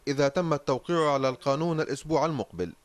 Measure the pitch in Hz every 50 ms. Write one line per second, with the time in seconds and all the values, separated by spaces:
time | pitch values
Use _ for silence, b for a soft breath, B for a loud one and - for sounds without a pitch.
0 | - 143 139 139 143 139 - 185 175 165 151 139 - - 135 123 - - 175 165
1 | 156 147 139 139 131 131 131 - - 143 139 151 160 170 165 156 156 - 143 -
2 | - 151 160 143 147 165 156 127 101 - - 85 90 82 - -